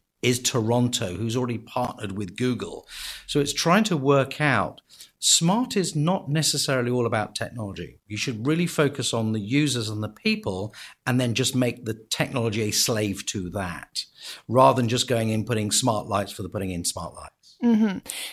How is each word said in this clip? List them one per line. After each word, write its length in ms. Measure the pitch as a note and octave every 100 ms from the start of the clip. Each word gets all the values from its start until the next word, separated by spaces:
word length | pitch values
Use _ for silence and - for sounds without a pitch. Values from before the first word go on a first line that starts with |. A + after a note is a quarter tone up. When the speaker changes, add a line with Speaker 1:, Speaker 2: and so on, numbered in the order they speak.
| _ _
Speaker 1:
is 180 | A#2+ B2
Toronto, 760 | - B2+ A2 A#2+ B2 A#2+ F#2+ F2+
who's 200 | A2+ A#2+
already 220 | B2 A2
partnered 540 | - B2+ B2 - G#2
with 240 | G2 F#2+ F2
Google. 500 | B2+ A2+ F#2 D#2 - - - - -
So 140 | D3+
it's 120 | C#3+
trying 320 | - E3 F#3+
to 120 | G#3+ D#3+
work 440 | C3+ C#3 C3 -
out 400 | D3 A#2 F2 - _ - - _
smart 580 | - - E3 G#3+ B3+ G3+
is 180 | F3
not 360 | D3+ D3+ F#3+ -
necessarily 600 | D3+ D3 C#3+ - C3 A#2+
all 140 | B2
about 300 | A#2 A2 G#2
technology. 640 | - G#2+ A#2 G#2 F2 F2 - _
You 100 | G#2
should 300 | C#3 A2 B2+
really 200 | D#3+ E3+
focus 460 | - C#3+ C3+ A2+
on 200 | A#2 A2
the 80 | A2
users 480 | G2+ C#3 D3+ A#2+ A2
and 140 | G#2+
the 60 | G#2+
people 640 | - - A2 G#2+ F#2 G#2+ - - -
and 160 | - B2
then 140 | B2
just 200 | A2+ B2+
make 300 | B2+ B2 A#2+
the 160 | - A2 -
technology 520 | - C#3+ C#3 A2+ G#2+
a 80 | G#2+
slave 560 | - - A2 G#2+ F#2 -
to 240 | G#2+ F2+
that, 540 | G2 F#2 E2 - - - - - - -
rather 320 | A#2 C3+ B2+
than 80 | A#2
just 200 | B2 -
going 220 | A#2 A2+
in 140 | A2
putting 280 | G#2+ A2 G#2
smart 340 | - B2 G#2+ G#2
lights 260 | G2+ G2+
for 100 | -
the 60 | F#2+
putting 220 | G#2 F#2+
in 140 | F2
smart 300 | E2+ - E2+
light. 160 | - - - _ _
Speaker 2:
Mm-hmm. 360 | A#3+ A3 A3 F#3 - - -